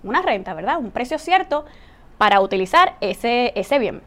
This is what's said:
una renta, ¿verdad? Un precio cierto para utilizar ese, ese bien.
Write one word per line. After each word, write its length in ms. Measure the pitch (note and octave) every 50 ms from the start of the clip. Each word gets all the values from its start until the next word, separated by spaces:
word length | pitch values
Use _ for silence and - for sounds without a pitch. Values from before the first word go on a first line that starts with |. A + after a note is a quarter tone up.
una 200 | - F#3+ A#3+ E4+
renta, 320 | F#4 F4+ A#3 G3 F#3 F#3 F3+
¿verdad? 240 | D#3 E3+ A3 D#4
Un 140 | E4+ B3 G3+
precio 280 | - A3+ - B3 D4+ D4+
cierto 460 | D#4 E4 F4+ F#4+ F#4+ - C#4+ D4 D4+ - - - - - - - - - -
para 220 | - G#3+ G#3 G3+ G3
utilizar 560 | G3 F#3+ G3+ F#3+ F#3+ F3+ - E4+ F#4 - - -
ese, 500 | - G3 F3+ - - A#3 A#3+ A#3+ B3 A#3+ -
ese 240 | - F#3+ - C4+ C#4+
bien. 220 | A3+ F3 - F3 -